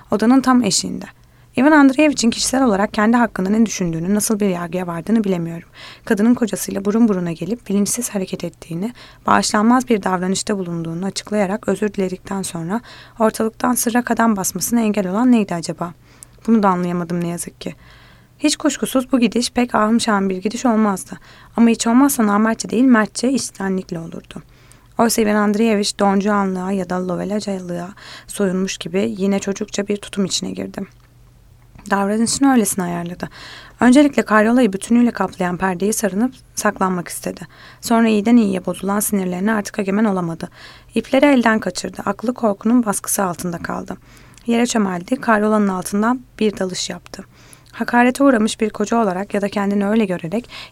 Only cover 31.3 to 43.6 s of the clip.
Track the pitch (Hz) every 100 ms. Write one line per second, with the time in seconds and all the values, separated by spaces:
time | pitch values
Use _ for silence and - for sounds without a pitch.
31.3 | _ - _ - - - 202 196 214 226
32.3 | - 277 262 196 - 175 175 170 175 -
33.3 | - - - - - 240 254 294 254 202
34.3 | 214 214 240 240 190 - 240 240 - 190
35.3 | - 180 180 190 180 196 220 202 185 254
36.3 | - - - - - 185 185 170 - 180
37.3 | - 170 - - - - 226 226 214 208
38.3 | 240 202 185 180 175 190 202 214 202 185
39.3 | 180 202 214 202 - 190 196 220 190 170
40.3 | 165 180 - - - - 226 - 262 294
41.3 | 269 233 220 185 - 190 190 202 196 226
42.3 | 247 226 196 220 247 220 190 - - 180
43.3 | 170 180 170